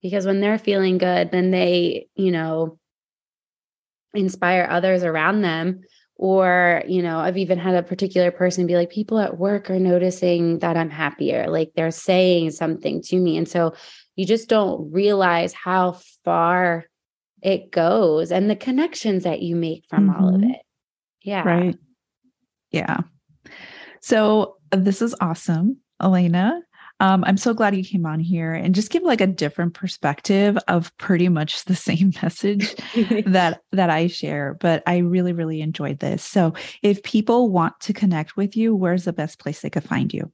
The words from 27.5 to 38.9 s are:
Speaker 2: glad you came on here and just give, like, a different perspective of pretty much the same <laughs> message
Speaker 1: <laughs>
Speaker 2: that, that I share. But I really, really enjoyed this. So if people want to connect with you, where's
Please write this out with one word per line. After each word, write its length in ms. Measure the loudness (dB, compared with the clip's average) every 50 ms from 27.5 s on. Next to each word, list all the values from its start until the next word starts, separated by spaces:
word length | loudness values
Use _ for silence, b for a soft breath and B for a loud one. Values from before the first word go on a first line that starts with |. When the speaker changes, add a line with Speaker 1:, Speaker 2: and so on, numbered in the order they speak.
| 0
Speaker 2:
glad 220 | 2 2 2 2
you 80 | 0 -4
came 220 | -2 -2 -2 -2
on 140 | -2 -2 -4
here 320 | -2 -2 -2 -2 -2 -4 -4
and 240 | -2 0 2 2
just 140 | 2 0 0
give, 120 | -2 -2 0
like, 180 | 2 2 2
a 60 | 2
different 480 | 0 0 0 -4 -4 -2 -2 -4 -4 -4
perspective 840 | -4 -8 -10 -8 -2 -2 -2 -2 -2 0 2 2 4 4 4 2 0 0 0
of 280 | 0 0 0 -2 _ _
pretty 300 | -2 0 2 2 4 2
much 360 | 2 0 -2 -4 -6 -10 -4
the 100 | -4 -4
same 380 | -2 -2 -2 0 2 2 2 2
<laughs> 60 | 0 -4
message 540 | -4 -4 -2 -2 -2 0 0 -2 -4 -6
Speaker 1:
<laughs> 480 | -12 -16 -6 -2 -2 0 2 0 0 2
Speaker 2:
that, 340 | 2 2 4 4 2 0 -4 _ _ 0
that 180 | 0 2 2
I 160 | 2 2 0
share. 500 | -2 -2 -4 -8 -6 -6 -4 -6 -6 -8 -2
But 240 | 0 0 0 2 0
I 120 | 0 0 2
really, 340 | 2 2 2 0 0 0 -2
really 300 | -2 -4 -4 -4 -4 -4
enjoyed 360 | -6 -6 -4 -6 -6 -6 -4
this. 240 | -4 -4 -4 -4 -6
So 320 | -2 2 2 2 2 0 B B B B B B
if 200 | 0 0 0 -2
people 480 | -2 -2 0 2 4 4 4 4 2
want 280 | 2 2 0 0 -2 _
to 120 | -6 -6 -4
connect 440 | 0 0 0 0 0 -4 -6 -4
with 200 | -4 -4 -2 -2
you, 200 | 0 0 2 2
where's 280 | 2 2 0